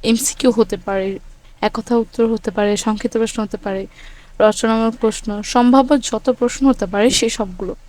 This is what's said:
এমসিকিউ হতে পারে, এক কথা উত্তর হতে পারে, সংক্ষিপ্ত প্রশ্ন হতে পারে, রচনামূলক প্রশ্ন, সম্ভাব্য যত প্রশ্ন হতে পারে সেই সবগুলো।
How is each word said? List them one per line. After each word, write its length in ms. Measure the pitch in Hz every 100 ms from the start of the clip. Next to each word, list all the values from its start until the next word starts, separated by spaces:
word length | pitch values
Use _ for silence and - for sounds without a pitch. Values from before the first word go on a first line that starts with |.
এমসিকিউ 480 | - 226 - - 262
হতে 260 | 226 214 196
পারে, 420 | - 196 190 190 - - - -
এক 100 | 208 233
কথা 200 | - 233
উত্তর 260 | 220 - 226
হতে 240 | 226 -
পারে, 260 | 196 208 208
সংক্ষিপ্ত 400 | - 214 226 226
প্রশ্ন 260 | 226 -
হতে 140 | 208 214
পারে, 300 | 202 190 196 - - - - -
রচনামূলক 560 | 214 214 226 226 226 226
প্রশ্ন, 460 | 220 - - 208
সম্ভাব্য 600 | 208 247 240 262 262 285
যত 280 | - 220 -
প্রশ্ন 380 | 247 240 - 269
হতে 140 | 254 196
পারে 240 | 202 226
সেই 200 | 285 226
সবগুলো। 460 | - 202 180 185 160